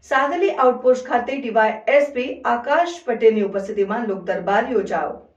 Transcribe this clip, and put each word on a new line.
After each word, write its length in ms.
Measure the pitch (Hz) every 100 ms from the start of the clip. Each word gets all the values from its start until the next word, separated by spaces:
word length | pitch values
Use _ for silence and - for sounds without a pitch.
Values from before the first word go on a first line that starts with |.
| -
સાદલી 440 | 269 285 349 359
આઉટપોસ્ટ 560 | - 254 240 254 247 -
ખાતે 260 | 247 233 277
ડી 180 | 233 214
વાય 180 | 220 214 - 277
એસ 120 | - 247
પી 120 | 262 - -
આકાશ 440 | 240 277 302 349 - -
પટેલની 420 | 220 226 214 190
ઉપસ્થિતિમાં 600 | 196 190 208 196 226 226
લોક 160 | 190 175
દરબાર 340 | 180 175 208 240
યોજાયો. 420 | 226 - 170 - - -